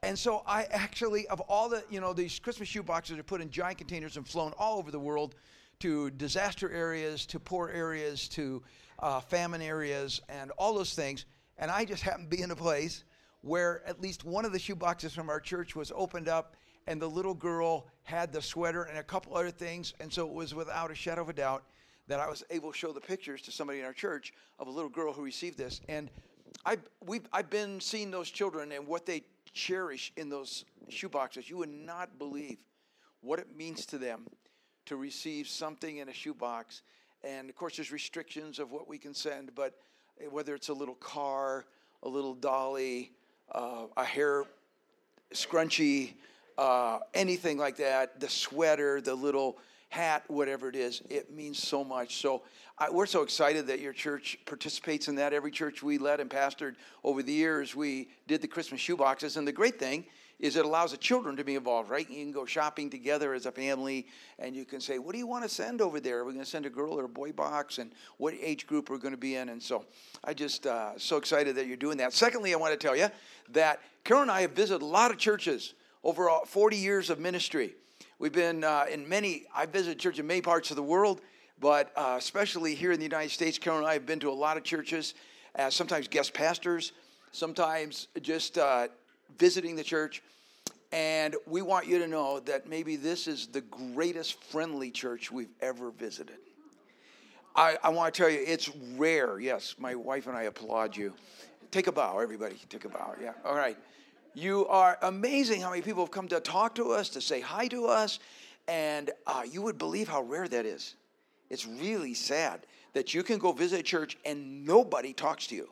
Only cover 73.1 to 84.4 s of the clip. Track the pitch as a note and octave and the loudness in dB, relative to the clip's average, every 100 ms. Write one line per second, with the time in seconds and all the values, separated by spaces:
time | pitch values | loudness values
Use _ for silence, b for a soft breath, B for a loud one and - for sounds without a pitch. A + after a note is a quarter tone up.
73.1 | B B B - B2 D#3 D3 B B - | B B B 0 4 6 4 B B 6
74.1 | B3+ C#4 F#3+ F3+ C3+ G#3 F#3 D3+ F3+ A#3+ | 8 8 4 2 4 4 4 4 8 8
75.1 | G3 G#3+ G#3 F#3 B2 - - b b - | 6 4 4 2 0 -2 -14 b b 0
76.1 | E3+ F3+ E3 - G3 G#3+ G#3+ G3 G3+ E3 | 4 6 6 4 6 8 6 2 2 2
77.1 | D3+ E3+ F3+ E3 D#3+ G#2+ - B B B | 0 0 0 0 0 0 -4 B B B
78.1 | B D3+ D#3+ E3+ E3 D#3 D3+ C#3+ D3+ C#3+ | B 0 4 4 4 4 4 2 0 0
79.1 | F#3+ G#3 D#3+ - B2+ D3+ F#3+ F3 C#3+ F#3 | 2 2 -2 -4 -2 0 2 0 2 0
80.1 | D3+ D3+ F3+ F3 E3+ E3 D3 C#3+ F3 G#3 | 0 0 0 4 4 4 -2 4 6 6
81.1 | F#3+ B B B _ C#3 D3 C#3+ - C#3 | 4 B B B _ 6 6 6 2 0
82.1 | B2+ - G3 G3+ F3+ E3 C#3+ F3 E3+ D#3 | 0 0 0 0 2 -2 0 2 2 2
83.1 | D#3 D#3 - E3 D#3+ F3 D#3+ D3+ D#3 B2+ | -2 -2 0 0 2 2 2 4 2 2
84.1 | D#3 D3 C3+ | 0 0 2